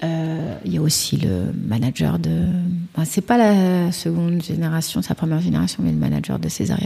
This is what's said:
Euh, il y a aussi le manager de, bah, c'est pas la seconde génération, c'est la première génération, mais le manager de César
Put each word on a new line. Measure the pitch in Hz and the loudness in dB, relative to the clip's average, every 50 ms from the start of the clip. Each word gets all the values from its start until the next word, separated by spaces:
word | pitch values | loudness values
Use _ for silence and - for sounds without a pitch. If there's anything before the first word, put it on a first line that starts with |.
| 160 | -4
Euh, | 160 165 160 160 160 160 160 156 156 - - - | -4 -2 -2 -2 -2 -4 -4 -4 -6 -8 -6 -6
il | - 175 | -4 -2
y | |
a | 160 156 | 0 2
aussi | 156 - - - - - | 2 2 0 0 0 0
le | 147 151 - 95 90 92 - - 92 90 | 0 2 0 0 0 0 -2 -2 -4 -2
manager | - 107 113 113 127 135 - 160 147 160 170 | -2 0 0 0 0 0 0 0 0 0 0
de, | 165 160 160 165 175 185 175 180 175 180 175 170 170 - - | 0 0 0 2 2 0 0 0 0 -2 -2 -2 -4 -4 -4
bah, | - 160 | -4 -4
c'est | 160 - 202 180 | -2 -2 -2 0
pas | - 240 240 | 2 4 4
la | 226 208 208 196 185 185 180 180 175 175 | 6 6 6 6 4 4 4 2 2 0
seconde | 175 - - 165 170 170 170 170 175 175 165 | -2 -2 -2 -2 0 0 0 0 0 0 -2
génération, | - 160 165 165 160 160 160 160 - - - - | -2 -2 -2 -2 0 0 -2 -2 -2 -2 -2 -2
c'est | - | -2
la | - | -2
première | - - 160 160 156 | -2 0 0 0 0
génération, | 175 175 151 151 170 175 - - 180 | 2 2 2 2 0 0 0 0 0
mais | - | 0
le | - | 2
manager | 156 147 - - - - - - - | 2 2 0 0 0 -2 -2 -4 -2
de | - - | -2 -4
César | - - - 170 - - - | -2 -2 -2 0 0 0 0